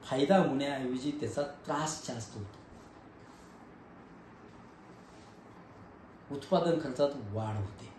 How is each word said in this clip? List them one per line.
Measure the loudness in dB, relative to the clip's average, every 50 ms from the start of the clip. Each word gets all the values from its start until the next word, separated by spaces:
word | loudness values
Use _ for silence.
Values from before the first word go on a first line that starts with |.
| -4
फायदा | -2 2 4 6 8 10 10
होण्याऐवजी | 10 8 4 2 2 2 0 0 0 0 -2 0 0 -2 -2 0
त्याचा | -2 -2 0 0 -2 -2 -4 -10 -4
त्रास | -2 0 0 2 0 -2 -4 -4 -6
जास्त | -4 -4 -6 -8 -8
होतो, | -10 -10 -10 -12 -16 -18 -18 -18 -18 -18 -20 -20 -20 -20 -20 -20 -20 -20 -20 -20 -20 -20 -20 -20 -20 -20 -20 -20 -20 -20 -20 -20 -20 -18 -20 -18 -20 -20 -20 -20 -18 -18 -18 -18 -18 -18 -18 -20 -20 -20 -20 -20 -20 -20 -20 -20 -20 -20 -20 -20 -20 -20 -18 -18 -18 -18 -18 -18 -18 -18 -18 -18 -18 -18 -18 -20 -20 -12 -8 -8
उत्पादन | -8 0 4 4 6 6 6 4 4 2
खर्चात | -2 2 4 4 4 4 0 -6 -4 -2
वाढ | -2 0 0 0
होते. | -2 -2 -4 -6 -12 -14 -16 -16